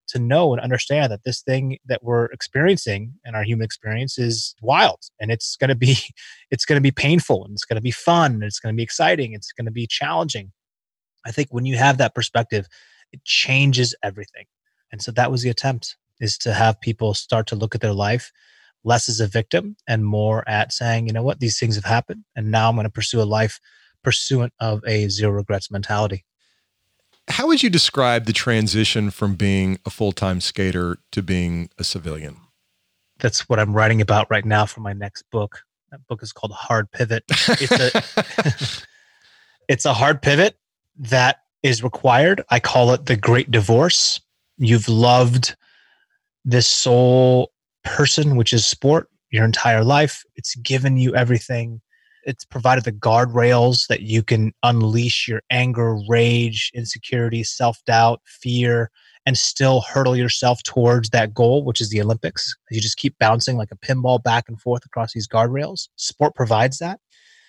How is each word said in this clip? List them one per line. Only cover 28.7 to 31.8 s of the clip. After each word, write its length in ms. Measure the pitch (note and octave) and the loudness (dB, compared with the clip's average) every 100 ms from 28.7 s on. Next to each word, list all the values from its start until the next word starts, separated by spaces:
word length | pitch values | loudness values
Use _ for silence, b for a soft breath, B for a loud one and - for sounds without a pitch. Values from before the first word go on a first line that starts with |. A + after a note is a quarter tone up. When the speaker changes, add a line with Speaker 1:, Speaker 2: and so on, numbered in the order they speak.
| G#2+ A2 A2+ G#2 | 0 0 0 -2
Speaker 2:
from 240 | - G2+ F#2 | -2 -4 0
being 420 | G2+ G2 F#2+ F#2 - | 0 0 0 -4 -8
a 60 | |
full-time 500 | - G#2 - G2 F2+ | -4 -4 -2 -2 -2
skater 560 | - - F#2+ F2 F2 F2+ _ | -4 -4 -4 -2 -4 -6 _
to 100 | - | -8
being 480 | F2+ F2+ F2 E2+ E2 | -4 -2 -2 -4 -8
a 60 | - | -10